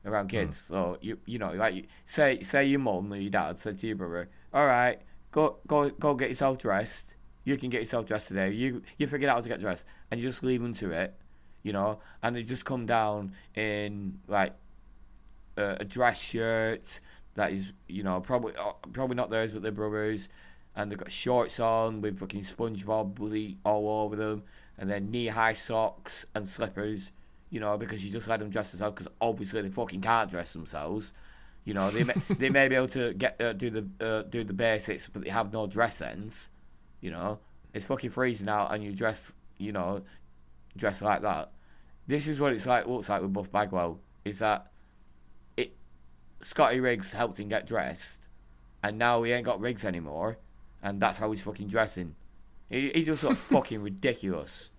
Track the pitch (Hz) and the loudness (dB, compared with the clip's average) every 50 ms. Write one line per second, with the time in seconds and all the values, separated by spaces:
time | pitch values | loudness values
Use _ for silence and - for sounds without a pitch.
0 | - 104 107 104 101 95 110 110 92 78 73 - - - 85 95 87 87 90 - | -4 0 0 0 0 2 0 0 0 0 -4 -8 -8 -4 -2 0 0 0 -2 -4
1 | - 110 110 - - - 117 117 104 87 80 95 110 110 92 95 - - - - | -6 -8 -8 -8 -8 -8 -6 -4 -4 -2 0 2 2 2 0 -2 -10 -12 -20 -20
2 | - - - - 147 139 127 - - - - 139 139 139 139 139 135 117 95 90 | -14 -4 4 6 6 6 6 2 -2 2 4 4 6 6 4 4 4 2 2 0
3 | 101 104 101 101 98 101 98 101 80 78 90 - - 107 98 95 - 113 107 95 | 0 -2 -4 -4 -2 0 2 2 2 0 -4 -6 -6 -8 -6 -4 -4 -4 -4 -4
4 | 95 85 85 87 87 - - - - - - 139 147 139 123 120 123 123 - - | -4 -4 -4 -6 -6 -8 -14 -20 -16 0 4 4 6 6 6 6 6 4 2 0
5 | - - - - - - - 151 156 147 - - - - 151 147 143 143 - - | -10 -20 -20 -20 -18 -2 2 4 4 4 2 -2 -2 2 4 4 4 4 0 2
6 | - 147 143 123 135 117 127 - 143 135 131 123 - 113 95 98 110 110 - - | 2 2 4 4 0 -2 0 2 2 2 2 2 0 2 2 2 0 -2 -6 -10
7 | - - - - - - - - - 127 139 131 131 127 127 113 113 113 - 117 | -10 -14 -20 -20 -20 -20 -20 -6 0 0 0 0 0 -2 -2 -2 -2 0 -2 -2
8 | 107 95 107 107 - - 95 98 95 98 104 113 123 135 120 - - - - - | 0 0 -2 -4 -2 -2 -2 0 0 0 2 0 0 0 -2 -4 -8 -12 -2 -2
9 | 147 135 143 139 139 139 123 120 113 - 113 - 95 104 90 - - - - - | -2 0 2 2 4 4 4 4 2 -2 -4 -2 -2 -2 -2 -2 -6 -18 -18 -20
10 | - - - 117 117 131 120 - 131 127 127 120 117 120 110 - 110 92 80 82 | -8 -6 -4 -2 -2 -2 -2 0 2 2 2 2 0 -2 -4 -4 -4 -2 0 0
11 | 95 95 - - - - - - - - - - - 104 101 98 98 107 107 - | -2 -2 -4 -14 -20 -20 -20 -20 -20 -20 -20 -8 -6 -2 0 2 2 2 0 -2
12 | - - - - - 117 120 120 113 117 131 120 - - 135 123 117 110 120 113 | -10 -20 -12 -2 -2 -2 0 -2 -4 -4 -4 -6 -2 -4 -4 -2 2 2 4 4
13 | 107 107 104 107 101 95 95 - - - - 107 110 107 104 104 104 104 104 101 | 4 4 0 -2 -4 -6 -10 -12 -20 -8 -4 -2 0 0 0 0 -2 -4 -6 -6
14 | 101 95 95 - - - 104 101 95 - - - - - - - - - - - | -6 -8 -8 -10 -6 0 4 4 4 2 0 -12 -20 -20 -20 -20 -20 -20 -20 -20
15 | - - - - - - - - - - - - 104 101 98 - 101 95 98 120 | -20 -20 -20 -20 -20 -20 -20 -20 -20 -10 -4 -2 -2 -2 -2 -4 -6 -6 0 4
16 | 123 120 120 - - - - 113 113 113 113 113 110 110 113 - - - - - | 4 4 4 2 -8 -4 -2 -2 0 2 2 2 2 0 -2 -4 -6 -12 -12 -12
17 | - - - - - - - 107 101 78 92 98 95 98 - - - - 90 98 | -12 -18 -20 -20 -20 -10 0 0 0 2 2 -2 -4 -6 -10 -18 -14 -8 -8 -4
18 | 101 95 90 92 95 - 127 123 117 107 - - 95 104 - - - 95 92 123 | 0 0 0 0 0 0 0 0 0 -2 -4 -4 -4 -4 -6 -6 -14 -10 -4 -4
19 | 135 127 127 123 120 95 113 113 110 110 104 107 95 110 104 104 107 107 107 107 | -2 -2 0 -2 -2 0 2 0 0 0 -2 -4 -4 -4 -2 -2 -2 -2 0 0
20 | 107 107 110 104 - - - - - - - - - - - 107 104 101 101 98 | 0 0 -2 -2 -6 -8 -12 -20 -20 -20 -20 -20 -20 -12 -8 -6 -6 -6 -6 -10
21 | - - - - - 123 123 123 117 - - - 117 113 113 113 113 113 110 107 | -8 -4 -4 -2 2 4 4 4 4 2 0 2 2 4 4 4 2 2 0 -2
22 | 104 107 95 95 95 95 98 101 98 - - - 117 113 110 98 95 104 107 110 | -2 -4 -4 -4 -8 -6 -6 -6 -8 -8 -4 -4 -4 -2 -2 -6 -2 0 0 0
23 | 107 98 98 - 101 107 107 107 107 104 95 98 - 104 107 107 107 107 107 107 | 0 -2 -4 -4 -4 -2 -2 -2 -2 -4 -10 -2 2 2 2 4 2 2 2 2
24 | 107 104 107 107 110 107 107 104 98 - - - - - - - 98 95 101 101 | 0 0 0 -2 -2 -2 -2 -4 -6 -14 -20 -20 -20 -20 -12 -6 -4 -2 -2 -2
25 | 98 101 113 120 117 113 110 113 113 113 110 - - - 117 110 110 - - - | -2 -2 -2 -2 -2 0 2 4 4 4 2 0 -4 0 2 2 2 2 -2 -6
26 | - - - - - - - 107 104 95 - - 117 98 95 98 104 107 107 98 | -10 -8 -8 -8 -8 -6 -6 -6 -4 -4 -2 -2 -2 -4 -2 -4 -4 -2 -2 -4
27 | - - - - - - - - - - 175 117 107 104 104 104 117 101 107 104 | -6 -8 -10 -20 -20 -20 -20 -20 -16 -8 -6 -2 0 0 0 0 -2 -6 -6 -6
28 | 95 101 98 117 104 107 113 107 107 104 98 110 104 - - 87 107 107 101 - | -6 -6 -6 -6 -2 0 0 0 0 -2 -2 -4 -4 -4 -4 -2 -2 -2 -2 -4
29 | 92 - - - 113 117 107 95 101 95 107 110 101 95 95 123 117 98 87 98 | -12 -12 -4 0 0 0 0 0 -4 -2 -2 -2 -2 -2 -2 -4 -4 -4 -4 -2
30 | 98 110 117 117 107 98 90 87 87 - - 82 80 - - 76 73 82 98 110 | 2 4 4 4 4 0 -2 -6 -6 -6 -8 -10 -12 -8 -8 -6 -4 -4 -4 -4
31 | 98 - - - - - - - - - - - - - 101 98 95 98 101 117 | -6 -8 -12 -18 -20 -20 -20 -20 -20 -20 -20 -10 -8 -4 0 0 0 2 2 2
32 | - 123 - 175 - - 196 - 135 135 135 139 135 131 131 131 131 127 - 135 | 2 2 2 -2 0 0 0 2 2 4 6 6 6 8 6 4 4 2 0 -2
33 | 120 120 - 98 127 - - - 117 117 110 95 123 117 107 110 110 95 - - | -2 -2 0 0 0 0 0 0 0 0 0 0 -4 -2 -2 -4 -6 -6 -8 -4
34 | 110 113 110 110 107 - - 120 110 101 98 98 117 113 110 107 - - 95 - | -2 0 0 0 -2 -4 -6 -6 -4 -4 -2 2 2 2 2 2 0 -4 -6 -6
35 | - - - 104 - - 98 117 110 101 110 110 107 98 98 113 117 110 - - | -8 -10 -10 -8 -6 -2 0 0 0 0 -2 -2 -4 -2 2 2 2 2 2 -4
36 | 76 58 55 87 104 110 - - - - - - - - - - - - - - | -6 -6 -8 -8 -10 -10 -10 -12 -14 -14 -18 -20 -20 -20 -20 -20 -20 -20 -18 -10
37 | - 90 80 85 87 104 107 107 - - - - - - - 107 98 - 139 131 | -8 -8 -6 -4 -4 -4 -4 -6 -12 -20 -20 -20 -20 -10 -10 -10 -4 -4 -4 -2
38 | - 117 - 123 127 127 117 104 98 107 107 104 101 - - 107 104 101 98 95 | -4 -6 0 0 0 0 0 -2 -2 0 2 2 2 0 0 -4 -4 -6 -4 -2
39 | 117 110 104 - - - - - - - - - 101 104 104 98 87 90 101 98 | -2 -2 -2 -2 -10 -16 -18 -20 -20 -20 -10 -8 -6 -4 -2 -2 -2 -2 -2 -4
40 | 98 - - - - - - - - - - - - - - 95 113 104 95 - | -6 -10 -20 -20 -20 -20 -20 -20 -20 -20 -20 -20 -20 -18 -6 0 0 0 0 2
41 | 98 107 101 76 - 104 85 76 78 - - - - - - - - - - - | 2 2 2 4 2 0 0 0 -2 -6 -12 -20 -20 -20 -20 -20 -20 -20 -20 -16
42 | - - 139 147 143 156 151 139 147 139 123 107 95 127 123 117 - 117 127 117 | -2 0 0 0 0 -2 0 2 4 4 4 2 4 4 4 4 4 2 -2 -2
43 | 95 - 104 92 90 98 95 101 92 95 - 101 107 98 95 90 87 85 80 - | 0 0 0 2 2 0 -2 -2 -4 0 2 2 2 4 2 0 0 0 -2 -6
44 | - - - - - 101 101 95 113 107 104 - - - - - - - - - | -14 -20 -20 -8 -8 -8 -2 2 4 4 4 2 0 -12 -20 -20 -20 -20 -20 -20
45 | - - - - - - - - - - - - 123 - - - - - - - | -20 -20 -20 -20 -20 -20 -20 -20 -20 -6 -2 -2 -2 -2 -4 -18 -20 -20 -20 -20
46 | - - - - - - - - - - - - 151 113 123 131 127 123 120 107 | -20 -20 -20 -20 -20 -20 -18 -12 -10 -4 4 6 6 6 6 4 4 4 2 2
47 | 95 95 - 113 120 113 92 - 104 104 110 107 - - 113 107 76 64 85 - | -2 -6 0 0 0 0 0 -6 -4 -2 -2 -2 0 0 -2 0 0 -2 -6 -8
48 | - - - - - - - - - - - - - - - - - 104 107 110 | -10 -12 -12 -16 -18 -20 -20 -20 -20 -20 -20 -20 -20 -20 -8 -4 -2 -2 0 4
49 | 117 120 120 117 117 117 120 123 113 117 113 92 107 123 123 - 110 101 87 87 | 4 6 6 4 4 2 2 2 2 0 -2 0 0 -2 -2 -2 -4 -4 -4 -4
50 | 80 73 71 80 90 110 113 - - - - - - - - - - 101 101 98 | -6 -6 -4 -2 -2 -2 -4 -6 -14 -20 -20 -20 -20 -20 -18 -8 -6 -6 0 2
51 | 107 107 101 - 110 110 107 98 95 101 101 - 101 98 107 113 110 107 - 90 | 2 2 2 2 -2 -2 -2 -2 -4 -8 -8 -8 -6 0 2 2 2 2 0 -6
52 | 90 82 78 - - - - - - - - - - - 113 127 139 139 - 165 | -8 -8 -10 -14 -18 -20 -20 -20 -20 -20 -20 -20 -12 -4 -2 -2 0 2 2 2
53 | 165 156 156 143 151 147 254 - - - - 139 - - 117 107 101 104 95 95 | 4 4 0 2 2 2 2 0 2 4 4 4 4 2 -6 -4 -4 -6 -6 0
54 | - 131 117 - - 98 90 78 67 - - - - - - | 0 0 0 2 -2 -2 -2 -2 -4 -6 -6 -8 -8 -10 -14